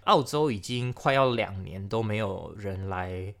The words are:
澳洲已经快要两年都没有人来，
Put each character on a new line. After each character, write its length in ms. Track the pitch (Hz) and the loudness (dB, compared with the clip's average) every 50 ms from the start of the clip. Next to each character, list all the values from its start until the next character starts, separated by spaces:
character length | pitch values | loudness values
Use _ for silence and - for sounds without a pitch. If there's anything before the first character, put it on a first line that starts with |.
| - | 2
澳 180 | - 208 165 | 4 4 4
洲 300 | 127 - - 151 151 151 | 4 2 0 0 2 2
已 80 | 117 98 | 0 -2
经 340 | - - 123 123 123 123 120 | -4 -4 -4 -2 -2 -4 -4
快 200 | - - 147 135 | 0 2 4 6
要 180 | 135 135 127 | 6 6 6
两 320 | 120 117 104 92 98 95 95 | 4 2 0 -2 -4 -8 -8
年 260 | - 82 95 98 98 | -8 -8 -8 -6 -2
都 140 | 110 113 113 | 0 0 0
没 140 | 107 104 107 | 0 0 0
有 360 | 110 98 95 90 82 82 82 | 0 -2 -2 -4 -8 -10 -10
人 340 | 104 101 98 95 92 95 98 | -8 -6 -6 -6 -4 -4 -4
来， 440 | 95 92 92 90 92 92 92 101 104 - | -4 -4 -4 -4 -6 -6 -8 -8 -10 -12